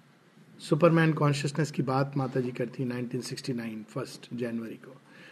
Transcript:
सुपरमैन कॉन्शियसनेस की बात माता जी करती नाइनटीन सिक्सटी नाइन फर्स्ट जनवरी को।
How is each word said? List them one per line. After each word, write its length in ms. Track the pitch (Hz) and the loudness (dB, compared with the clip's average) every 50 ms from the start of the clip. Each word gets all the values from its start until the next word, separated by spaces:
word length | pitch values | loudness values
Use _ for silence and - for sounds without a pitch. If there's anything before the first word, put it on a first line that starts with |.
| _ _ _ _ _ _ _ - - _ - - | _ _ _ _ _ _ _ -20 -20 _ -20 -18
सुपरमैन 520 | - - 165 151 175 170 160 165 160 160 | 0 0 4 6 6 6 8 8 6 6
कॉन्शियसनेस 580 | 151 151 151 147 143 143 - 147 - - 156 147 | 4 4 4 2 2 2 0 -2 0 0 -2 0
की 120 | - - | 0 -2
बात 300 | 131 123 131 135 143 139 - | 0 0 2 2 0 0 0
माता 240 | 143 131 123 - 135 | -2 -2 0 0 -2
जी 100 | 123 123 | -2 -2
करती 340 | 131 - 127 113 - - 135 | -2 -4 -6 -6 -4 -6 -4
नाइनटीन 360 | 120 120 123 123 117 - 127 | -4 -4 -4 -4 -4 -6 -6
सिक्सटी 320 | 117 - 131 - - 143 | -6 -6 -10 -8 -6 -6
नाइन 320 | 127 117 113 113 110 110 107 - | -4 -4 -6 -6 -8 -10 -12 -10
फर्स्ट 400 | - 135 113 - - - - - 127 | -8 -8 -8 -8 -12 -16 -14 -12 -8
जनवरी 400 | 120 123 117 113 117 113 107 104 | -6 -6 -4 -4 -6 -8 -8 -12
को। 260 | - - - - - _ _ - - - - | -14 -18 -20 -20 -20 _ _ -20 -20 -20 -20